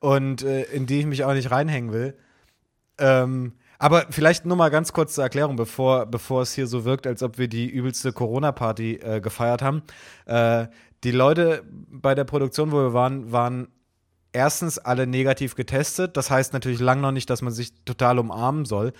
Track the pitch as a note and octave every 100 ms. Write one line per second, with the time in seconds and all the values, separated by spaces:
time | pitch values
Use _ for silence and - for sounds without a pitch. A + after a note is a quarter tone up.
0 | C#3+ C#3 C3+ B2+ C3+ C3+ C3 C#3 C3 C#3+
1 | D3 C#3 C#3 C#3 B2+ B2+ D3+ D3 A#2+ A2
2 | C3 C#3 _ _ _ _ _ _ _ -
3 | C3+ C3 B2+ C3 B2 - _ _ D3 E3+
4 | C#3+ D#3 D#3 E3+ E3+ F3+ D#3+ D3+ E3 -
5 | D3+ - C3 C#3 D3 B2+ A2+ - C3 C3
6 | A2 A#2 - B2+ B2+ - C3 A#2+ A2+ C3+
7 | C3 A#2+ B2+ A#2+ B2+ A2+ A#2+ C3 B2+ A#2+
8 | C3+ - A#2+ B2 D3 - A#2 A2 A2+ A2+
9 | A2+ A2 G2+ - A#2+ A#2+ C3+ D3+ D3+ -
10 | - - - A#2 A#2 A#2 A2+ - _ _
11 | B2 B2 C3+ E3 E3+ D#3 - - - C3+
12 | C#3 C#3 C3+ C#3+ C3+ - D#3 D3 C3 A#2+
13 | B2+ C3+ A2+ A#2+ A#2+ B2 B2 _ _ _
14 | _ _ _ B2 C#3 - E3+ - B2 B2+
15 | B2+ B2+ C3 C3+ C3+ - B2+ C3+ D3 -
16 | F3+ D3 C3 C3+ C3 C3+ B2+ A#2+ B2+ C3
17 | C#3 C3+ - B2 B2 A#2 A#2+ - - B2
18 | B2 B2 A#2 F#2+ B2 D3+ C#3+ G#2 A2+